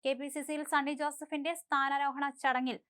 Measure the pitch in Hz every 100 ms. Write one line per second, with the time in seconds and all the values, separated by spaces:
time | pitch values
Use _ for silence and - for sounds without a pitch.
0 | 269 262 285 302 277 302 302 294 277 285
1 | 294 294 302 302 294 339 - 277 269 277
2 | 277 269 285 269 269 254 254 233